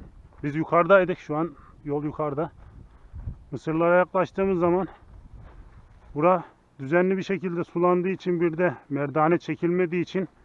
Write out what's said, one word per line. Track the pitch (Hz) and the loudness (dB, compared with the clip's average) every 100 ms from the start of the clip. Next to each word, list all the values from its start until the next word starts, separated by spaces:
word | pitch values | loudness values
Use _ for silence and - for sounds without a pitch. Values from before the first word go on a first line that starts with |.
| - - - - | -18 -20 -20 -10
Biz | 143 147 | -6 -4
yukarıdaydık, | 160 170 170 196 180 175 | 2 2 6 6 6 -4
şu | - 151 | -4 -4
an | 165 - - - 147 | -4 -6 -20 -16 -6
yol | 147 | -4
yukarıda. | 147 - 151 139 160 - - - - - - - - - - | -4 -4 -4 -4 -6 -8 -20 -20 -20 -20 -18 -12 -12 -12 -12
Mısırlara | 131 - 160 170 175 | -8 -4 0 4 4
yaklaştığımız | 180 190 170 - 196 180 | 2 0 -2 -2 0 2
zaman | 175 180 180 - - - - - - - - - - - - 147 | 2 0 -2 -10 -20 -20 -20 -20 -20 -20 -20 -20 -20 -20 -12 0
bura | 170 185 - _ _ - | 2 2 -2 _ _ -14
düzenli | 135 170 185 190 | 0 2 2 0
bir | |
şekilde | 185 190 180 170 | -2 -6 -4 -6
sulandığı | 165 175 180 180 180 | -6 0 2 2 0
için, | 185 180 175 | -4 -2 0
bir | 175 156 | 0 0
de | 180 123 - | -2 -2 -6
merdane | 139 143 143 156 170 | -4 -2 2 2 2
çekilmediği | - 151 170 180 175 175 | -2 -4 -2 0 0 -2
için | 160 196 180 _ | -2 -4 -6 _